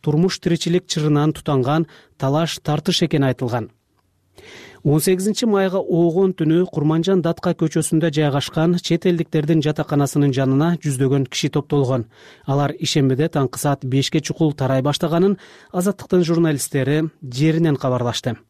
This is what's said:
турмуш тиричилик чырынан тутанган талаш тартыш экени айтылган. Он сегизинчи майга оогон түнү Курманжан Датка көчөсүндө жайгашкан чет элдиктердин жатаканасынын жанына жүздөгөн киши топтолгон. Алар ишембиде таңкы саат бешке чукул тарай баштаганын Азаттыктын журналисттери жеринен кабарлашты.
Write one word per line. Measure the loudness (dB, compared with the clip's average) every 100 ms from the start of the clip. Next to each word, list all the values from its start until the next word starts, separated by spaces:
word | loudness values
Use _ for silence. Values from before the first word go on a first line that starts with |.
турмуш | 0 0 0 -2
тиричилик | -2 -2 0 -2 -2
чырынан | -2 0 2 0
тутанган | -2 -2 0 0 0 -2 -8 _ _
талаш | -2 0 -2 -4
тартыш | -4 -2 -2 -2
экени | 0 0 0
айтылган. | 0 -4 -4 -6 _ _ _ _ _ _ -20 -20 -20 -20 -6
Он | 0 2
сегизинчи | 2 0 0 -2 0
майга | 2 0 -2
оогон | -2 2 2 2 0
түнү | 2 2 2 0
Курманжан | 0 0 0 2 0
Датка | 0 -2 -4
көчөсүндө | -2 0 0 0 0 0 0
жайгашкан | 0 0 -4 -2 0 0
чет | 0 -2 0
элдиктердин | 0 -2 -2 2 2
жатаканасынын | 0 -2 -2 0 0 2 2
жанына | 2 2 2 2 0
жүздөгөн | -4 -2 2 2 -2
киши | -4 -2
топтолгон. | -2 0 0 2 0 -4 _ -20 -18 -4
Алар | 0 0
ишембиде | -2 -2 0 2 2 0
таңкы | 0 -2 -2
саат | -2 -2 -2
бешке | -2 0 -2
чукул | -4 -2 0 0
тарай | -2 0
баштаганын | 0 -2 -2 2 2 0 -8 -20 -8
Азаттыктын | -4 -2 -4 0 0 2
журналисттери | 2 2 0 -2 -2 0 0 -2 _
жеринен | -12 0 2 2 2 0
кабарлашты. | 0 -2 -2 -4 -6 -8 _